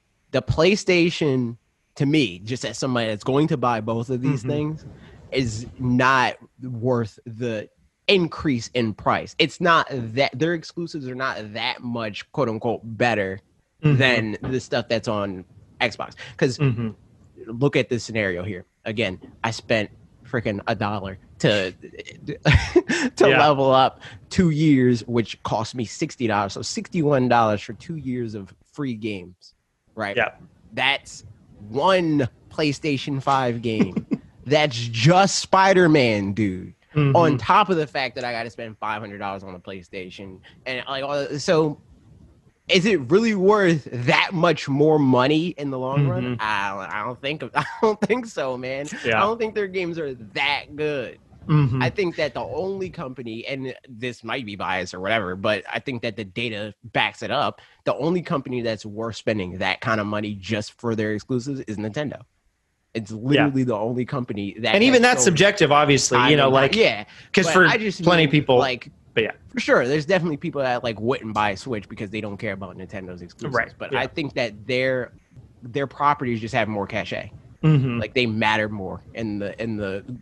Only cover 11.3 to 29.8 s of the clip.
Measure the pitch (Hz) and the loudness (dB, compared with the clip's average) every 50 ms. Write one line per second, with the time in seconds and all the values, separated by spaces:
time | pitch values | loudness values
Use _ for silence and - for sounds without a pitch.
11.3 | 92 101 107 104 104 113 117 127 - - - 120 117 117 113 107 95 - - _ | -4 -6 -10 -10 -6 -4 -4 -4 -4 -4 -6 -6 -4 -4 -4 -6 -8 -10 -14 _
12.3 | - 151 131 113 110 110 - 120 104 - - 113 113 104 123 120 110 104 98 95 | -4 -2 -2 -2 -2 -2 -2 -4 -4 -4 -6 -8 -2 0 2 2 2 0 -2 -2
13.3 | 95 104 _ _ _ _ _ _ _ - 156 151 143 123 135 127 120 113 110 107 | -4 -8 _ _ _ _ _ _ _ 0 2 2 4 6 4 4 4 2 0 -2
14.3 | 104 - 131 131 131 123 - - 139 120 117 - 117 110 - 123 107 104 101 101 | -4 -6 -6 -4 -4 -4 -4 -4 -4 -4 -2 -2 -2 -2 -2 -2 -2 -2 -2 -4
15.3 | 92 92 90 _ - - - _ _ - 123 117 - - - - - - - - | -6 -8 -12 _ -20 -20 -20 _ _ -4 -4 -4 -4 -6 -12 -12 -12 -18 -18 -12
16.3 | - - 160 135 123 - 147 135 113 110 117 110 101 _ _ _ _ _ _ _ | -4 -2 -2 -2 0 0 0 0 0 -2 -4 -8 -8 _ _ _ _ _ _ _
17.3 | _ - - 110 117 117 143 143 - 139 - - 123 110 - - 110 113 104 95 | _ -20 -16 -10 -4 0 0 2 2 2 0 0 -2 -6 -4 -4 -4 -2 -2 -2
18.3 | 87 87 95 104 95 87 - _ _ _ - 113 107 113 110 95 92 - - - | -2 -4 -6 -8 -10 -10 -12 _ _ _ -10 -8 -4 -2 -2 -4 -4 -8 -14 -20
19.3 | - - - 117 113 - - - 117 110 104 - - - - - _ _ - - | -12 -6 -6 -6 -6 -4 -2 0 0 0 0 -2 -8 -20 -20 -20 _ _ -12 -6
20.3 | - 117 104 117 101 101 - 113 113 95 107 101 107 101 92 95 92 - _ - | -4 -4 -2 -2 -4 -4 -2 -4 -2 -2 -2 -4 -4 -4 -8 -10 -12 -14 _ -20
21.3 | - - - 131 104 101 92 92 - - - - - - - - - - - - | -6 0 2 4 4 4 0 -2 -6 -10 -18 -20 -16 -16 -16 -16 -18 -16 -12 -12
22.3 | - - - 156 - - - - - 359 - - 277 339 294 - - - 349 - | -8 -2 2 4 4 4 4 4 2 2 2 2 -2 0 -2 -2 2 4 4 6
23.3 | 131 127 147 151 143 135 135 135 131 131 135 117 - - - - - - - - | 6 6 6 6 4 4 4 6 6 6 6 4 0 -4 -20 -20 -20 -20 -16 -4
24.3 | - 185 185 165 151 147 160 156 143 131 127 123 120 113 - - 117 117 107 - | 2 2 4 4 4 4 4 6 6 6 6 4 4 2 0 -2 -2 -2 -2 -2
25.3 | - - - - 127 104 113 - - 123 110 - - - 170 147 - - 123 110 | -6 -10 -6 -4 -2 -2 -4 -4 -6 -8 -8 -8 -6 -6 -6 -6 -4 -4 -2 0
26.3 | 104 104 101 98 - - 117 - - 233 196 - - 175 147 147 143 131 127 120 | 0 0 0 -2 -4 -8 -8 -8 -8 -8 -8 -4 -2 0 2 4 4 4 4 4
27.3 | 120 117 113 107 104 101 - - 110 - - - 165 151 131 131 123 123 120 110 | 4 4 4 4 2 0 -4 -8 -14 -14 -12 -12 -10 -8 -6 -6 -6 -6 -6 -6
28.3 | 104 104 98 - - _ _ _ - - 143 131 117 107 113 107 101 92 87 90 | -8 -10 -12 -14 -18 _ _ _ -10 -8 -6 -6 -6 -6 -6 -6 -6 -8 -10 -14
29.3 | 90 _ _ - _ _ _ _ _ _ | -20 _ _ -20 _ _ _ _ _ _